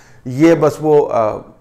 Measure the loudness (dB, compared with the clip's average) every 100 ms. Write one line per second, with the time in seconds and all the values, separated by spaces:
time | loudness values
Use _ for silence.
0 | _ -18 -10 0 2 2 0 -2 0 0
1 | 0 -2 -4 -6 -14 _